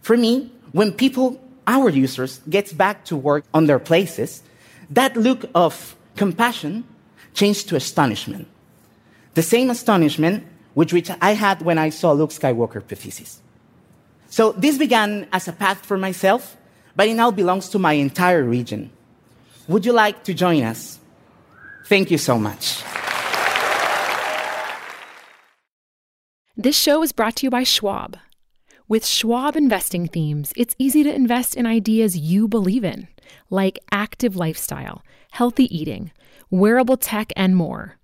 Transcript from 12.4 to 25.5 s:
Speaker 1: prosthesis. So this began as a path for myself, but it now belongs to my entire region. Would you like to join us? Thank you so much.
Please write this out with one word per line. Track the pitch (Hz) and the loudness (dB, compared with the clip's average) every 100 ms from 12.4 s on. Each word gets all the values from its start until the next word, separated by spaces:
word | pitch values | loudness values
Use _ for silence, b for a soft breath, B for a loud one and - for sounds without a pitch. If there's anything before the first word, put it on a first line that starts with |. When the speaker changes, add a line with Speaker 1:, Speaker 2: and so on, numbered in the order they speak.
| 139 117 117 104 | -2 0 -2 -4
Speaker 1:
prosthesis. | - 101 104 - - - _ _ _ _ _ _ _ _ _ | -12 -14 -14 -16 -18 -20 _ _ _ _ _ _ _ _ _
So | - 220 | 2 2
this | 214 269 277 | 4 0 2
began | 285 226 208 208 - | 2 2 2 -4 -4
as | 185 180 | -6 -6
a | |
path | 170 202 196 - | -4 -2 -2 -4
for | 196 | -4
myself, | 190 180 190 226 - - b b b - | -4 0 2 2 -2 -20 b b b 0
but | 214 | 2
it | 226 | 4
now | 233 | 2
belongs | 196 180 190 190 | 2 0 0 -2
to | 208 | 0
my | 180 | 2
entire | 151 139 139 180 175 | 2 0 0 2 2
region. | 127 123 120 107 - _ _ _ _ b b b - | 2 -2 -2 -8 -10 _ _ _ _ b b b -2
Would | 196 202 | -2 2
you | |
like | 240 214 208 - | 2 2 0 -8
to | |
join | 170 180 160 | -2 2 2
us? | 113 113 - - _ _ _ _ _ - - - - | 0 -6 -12 -20 _ _ _ _ _ -20 -20 -20 0
Thank | 202 190 | 2 4
you | 165 | 0
so | - 120 | 2 0
much. | 104 - - - - - - - - - - - - - - - - - - - - - - - - - - - - _ _ | 0 -4 -6 -6 -8 -10 -6 -6 -4 -2 -2 -2 -2 -2 -2 -4 -4 -6 -6 -6 -8 -10 -10 -12 -16 -20 -20 -20 -20 _ _